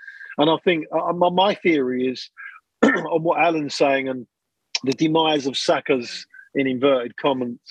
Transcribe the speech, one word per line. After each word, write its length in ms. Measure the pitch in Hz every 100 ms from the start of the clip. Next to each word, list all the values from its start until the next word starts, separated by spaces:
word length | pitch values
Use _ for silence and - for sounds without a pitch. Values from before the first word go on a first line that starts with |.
| - - - -
and 120 | 151
I 60 | 156
think, 220 | 190 170 151 160
uh, 140 | 175
my, 180 | 175 180
my 240 | 180 202 -
theory 520 | 180 151 127 127 127
is 220 | 123 - - - -
<clears throat> 260 | _ _
on 380 | 233 208 160 170
what 180 | 165 147
Alan's 360 | 170 160 143 -
saying 320 | 143 135 131
and 180 | 127 117 _ _ _ _ -
the 100 | 127
demise 520 | 135 160 160 160 151 131
of 120 | 120
Saka's, 680 | - 151 - 131 120 - - - - 139
in 120 | 131
inverted 480 | 127 139 131 120 -
commas, 400 | 147 131 123 120 -